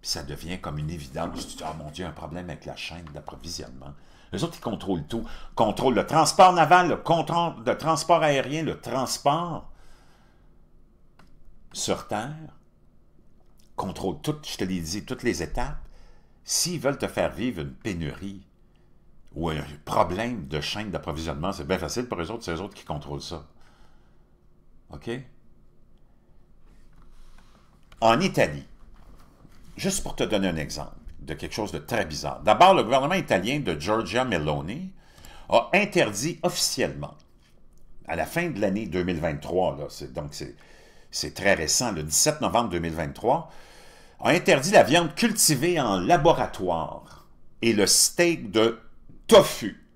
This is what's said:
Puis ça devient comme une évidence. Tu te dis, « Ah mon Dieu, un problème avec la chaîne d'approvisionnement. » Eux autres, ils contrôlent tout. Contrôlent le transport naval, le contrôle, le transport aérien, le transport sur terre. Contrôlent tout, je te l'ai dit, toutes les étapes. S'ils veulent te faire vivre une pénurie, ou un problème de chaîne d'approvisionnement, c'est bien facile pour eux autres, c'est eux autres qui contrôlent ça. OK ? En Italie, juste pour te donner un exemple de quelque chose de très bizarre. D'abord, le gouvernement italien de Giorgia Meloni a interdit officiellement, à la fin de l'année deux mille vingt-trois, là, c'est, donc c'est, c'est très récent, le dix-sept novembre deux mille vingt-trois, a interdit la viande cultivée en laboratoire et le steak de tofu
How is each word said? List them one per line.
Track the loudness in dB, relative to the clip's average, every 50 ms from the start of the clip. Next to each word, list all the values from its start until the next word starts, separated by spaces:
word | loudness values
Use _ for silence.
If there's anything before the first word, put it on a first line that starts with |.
Puis | _ -8
ça | -8 -8 -8
devient | -10 -10 -10 -8 -10 -10 -8
comme | -8 -8 -8 -6
une | -6 -6
évidence. | -8 -10 -12 -12 -8 -8 -6 -6 -6 -10 -12 -12
Tu | -12
te | -12
dis, « | -10
Ah | -10 -10 -10
mon | -12 -14
Dieu, | -12 -10 -10
un | -10
problème | -10 -12 -14 -12 -10 -10 -10 -10
avec | -12 -12 -12
la | -14 -12
chaîne | -12 -12 -12 -12 -12 -14 -14 -16
d'approvisionnement. » | -14 -14 -14 -16 -16 -14 -12 -12 -12 -12 -14 -16 -16 -16 -16 -16 -18 -20 -20 -20 -20 -18 -10 -6
Eux | -4 -4
autres, | -4 -6 -8
ils |
contrôlent | -8 -6 -6 -6 -4 -2 -2 -4 -4
tout. | -6 -8 -8 -8 -8 -10 -12 -12 -12 0
Contrôlent | 0 2 2 2 2 2 2 4
le | 2 0 2
transport | 4 4 4 4 8 8 8 8 10
naval, | 6 6 8 8 6 6 4
le | 0 -2
contrôle, | 0 0 2 2 2 0 0 0 0 0 -2 -4 -2
le | -2 -2 0
transport | 2 0 0 0 4 4 4 6 6
aérien, | 4 2 2 0 -2 -2 -4 -2
le | -4 -4 -6
transport | -6 -4 -2 -2 -2 -2 -4 0 2 2 2 2 0 -4 -6 -8 -10 -12 -16 -18 -20 -20 -20 -20 -20 -20 -20 _ -20 -20 _ _ -20 -20 -20 -20 -20 _ _ -20 -20 -20 _ _ -20 -20 _ _ -20 -20 -20 -20 -20 -20 -20 -20 -20 -16
sur | -10 -8 -2 -2 -2 -4 -4 -6
terre. | -6 -6 -6 -6 -10 -12 -14 -16 -18 -20 _ _ _ _ _ -20 _ -20 -20 -20 _ -20 -20 -20 -20 -20 -20 -20 -20 -20 -20 -20 -8
Contrôlent | -6 -6 -6 -6 -4 -4 -4 -4 -4
tout, | -4 -6 -6 -6 -6
je | -12 -6 -6
te | -4
l'ai | -4 -2 -4
dit, | -4 -6 -6 -8 -8
toutes | -8 -10 -4 -2
les | -2 -2 -2 -4
étapes. | -4 -4 -4 -4 -4 -6 -8 -10 -12 -18 -20 -20 -20 -20 -20 -20 _ -20 _ _
S'ils | -4 -2 -2 -2 -2 -4 -2
veulent | 0 -2 -2 0
te | -4 -4
faire | -2 0 0 0
vivre | 0 -2 -4 -4 -4 -4
une | -6 -8 -10
pénurie, | -8 -8 -6 -4 -4 -4 -6 -6 -8 -12 -12 -14 -14 -18 _ _ _ -20 _ _ _ _ -20 -20 -20 _ -20 -20 -20 -20 -16 -8
ou | -4 -4 -2
un | -2 -4 -6 -8 -12 -16 -10
problème | -4 2 2 2 2 2 -4 -4 -4 -4 -6 -8 -6
de | -6 -6
chaîne | -4 -4 -6 -6 -8 -6
d'approvisionnement, | -6 -6 -6 -6 -8 -6 -6 -6 -6 -4 -4 -4
c'est | -4 -4 -4 -2
bien | -2 -2
facile | -2 -4 -6 -6 -6 -6
pour | -6 -6
eux | -6 -8
autres, | -8 -10 -8
c'est | -8 -6
eux | -6
autres | -6 -10 -12
qui | -16 -12
contrôlent | -10 -10 -10 -8 -8 -10 -10
ça. | -10 -10 -12 -12 -14 -16 -20 -20 -20 -20 -20 _ -20 -20 -20 -20 -20 -20 _ -20 -20 _ _ _ _ -20 -20 _ _ -20 -20 -20 -20 -20
OK ? | -20 -16 -10 -10 -10 -10 -10 -14 -20 -20 -20 -20 -20 -20 -20 -20 _ -20 -20 _ -20 -20 -20 _ -20 _ _ _ -20 -20 -20 _ -20 -20 -20 -20 -20 -20 -20 -20 -20 -20 -20 -20 -20 -20 -20 -20 -20 -20 -20 -20 -20 -20 -20 -20 _ -20 -20 -20 -8 4
En | 6 6 6 6
Italie, | 4 2 4 4 2 2 2 -6 -12 -14 -20 -20 -20 -20 -20 -20 -20 -20 -20 -20 -20 -20 -20 _ -20 -20 -20 -20 -20 -20 -12
juste | -6 -4 -2 -2 -2 -4
pour | -6 -2
te | -2 -2
donner | 0 2 2 2 2
un | 0
exemple | 0 -4 -6 -6 -10 -10 -12 -14 -16 -16 -16 -16 -14
de | -10 -10 -10
quelque | -8 -8 -10 -6
chose | -6 -6 -4
de | -6 -10
très | -8 -4 -2 -2 -2
bizarre. | -2 -4 -6 -6 -8 -8 -2
D'abord, | 4 4 8 8 10 8 8
le | 6 4
gouvernement | 4 2 2 2 2 -2
italien | -2 0 0 0 0 2 0 -2 -2
de | -2 -2 -4 -4
Giorgia | -2 0 0 0 0 -2 0 -2 0
Meloni | 2 0 0 0 0 -2 -2 -4 -6 -8 -10 -10 -12 -14 -18 -20 -20 -20 -20 -20 -20 -18 -18 -6 4
a | 4 4 4 6 2
interdit | 2 2 2 2 2 2 2 0 -4 -4 -4 -6 -2 -4
officiellement, | -4 -2 0 -2 -2 0 0 -2 -2 -2 -6 -10 -12 -14 -18 -20 _ _ -20 _ _ _ -20 -20 -20 -20 -20 -20 -18 -18 -18 -10 -8
à | -4
la | -4 -4
fin | -4 -2 -4 -4 -4
de | -2 -2
l'année | 0 0 0 0 -4
deux | -2 -2 -2 0
mille | 0 -2 -2
vingt-trois, | -2 -2 -4 -4 -6 -2 0 2 2 2 0 -4
là, | -10 -12
c'est, | -12 -12 -14 -10 -10
donc | -10 -10 -10
c'est, | -10 -12 -12 -12 -14 -18 -20 -20 -20 -20 -20 -20 -20 -20 -20 -12
c'est | -10 -8 -8 -8 -8
très | 0 4 4 4
récent, | 4 2 0 0 0 0 0
le | -2 -4 -6
dix-sept | -2 0 2 2 2 2 0
novembre | -2 2 2 2 2 2
deux | -2 -2
mille | -2 -2 -4
vingt-trois, | -4 -6 -6 -6 -4 0 0 0 0 0 -8 -16 -20 -20 -20 -20 -20 -20 -20 -20 -20 -20 -20 -18 -2
a | 2 4
interdit | 4 4 6 6 4 4 4 6
la | 8 8 8
viande | 10 6 4 4 2 0
cultivée | 2 2 2 4 4 4 4 4 2 2 0 2 2
en | 2 2 2 2
laboratoire | 4 4 4 6 6 6 4 4 2 -4 -4 -6 -2 0 0 0 -2 -4 -8 -14 -16 -18 -20 -20 -20 -20 -20 -20 -20 -20 -10 0
et | 2 2 4
le | 6 4 4
steak | 6 4 4 2 4 4 4 4 4 0 -4 -2
de | 2 4 4 4 2 0 -10 -20 -20 -20 -20 -20 -20 -20 2 10
tofu | 10 10 10 8 0 -4 -6 -6 -8 -8 -20 _ _